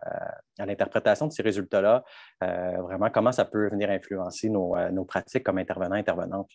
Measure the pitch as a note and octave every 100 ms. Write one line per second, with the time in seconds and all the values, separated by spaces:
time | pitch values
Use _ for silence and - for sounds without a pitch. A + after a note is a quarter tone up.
0 | - - - - - - G2+ G2+ G2 A2
1 | A2 G2+ D3+ - A2 G2+ F#2+ G2+ G2+ B2
2 | - - - - F2+ F2+ F2+ F#2 F2+ F#2+
3 | G#2+ A2 A2 - A#2 G#2+ G#2 G2+ G2+ F#2+
4 | - G2 F2+ - A2 G#2 F2+ F2+ F2+ F#2
5 | F2+ F#2+ - C3 - F#2+ F2 F#2 F2+ G2+
6 | F#2 F2 F#2+ G2 F#2+